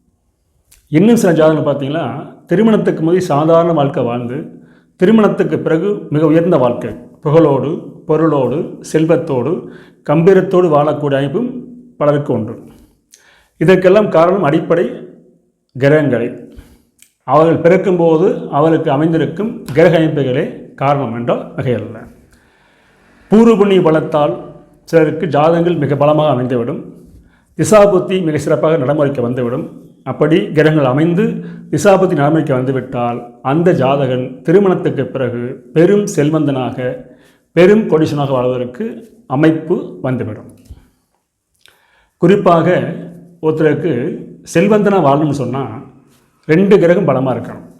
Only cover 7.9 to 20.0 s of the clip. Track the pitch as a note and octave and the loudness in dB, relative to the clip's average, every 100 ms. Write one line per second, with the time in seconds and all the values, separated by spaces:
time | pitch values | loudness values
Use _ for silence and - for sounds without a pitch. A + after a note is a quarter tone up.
7.9 | - - D3+ D#3+ D3 B2 D3 - - - | -10 -2 0 0 0 -2 -4 -8 -12 -4
8.9 | D#3+ D#3+ E3 - C3 C3 G#3 - - - | 0 2 0 -2 -4 -4 -6 -10 -18 -20
9.9 | _ - D3+ F3 F#3+ - F3+ F3+ D3 D3+ | _ -2 2 4 4 2 2 2 2 0
10.9 | C#3+ C#3+ C3+ C#3 F3 A#3+ - - - - | -2 -2 -2 -2 -4 -6 -8 -16 -20 -16
11.9 | - D3 C#3+ C#3+ A#2+ A2 G#2+ - - _ | -4 0 0 -2 -4 -6 -12 -18 -20 _
12.9 | _ _ - _ _ _ - F3 F#3 F#3 | _ _ -20 _ _ _ -2 2 4 4
13.9 | G#3 G3 D#3+ E3+ G3 D3 E3 - E3+ A3+ | 4 4 2 2 2 2 0 0 -2 -2
14.9 | - - - _ _ _ _ _ B2+ C#3 | -6 -16 -20 _ _ _ _ _ -2 2
15.9 | D3+ C#3+ A#2 A#2+ - - - - _ _ | 4 2 -2 -4 -10 -18 -20 -20 _ _
16.9 | _ _ _ - D3 E3 D#3+ E3 - G3 | _ _ _ 0 2 4 4 2 2 2
17.9 | F3+ E3 D#3 G3+ A#3+ - C#3+ D#3+ D#3+ D#3+ | 2 2 2 2 -2 -4 0 2 0 0
18.9 | C#3 E3 D#3+ C3+ - A3 - - C3+ F3 | 0 0 0 -2 -4 -8 -8 -4 2 4
19.9 | E3+ | 4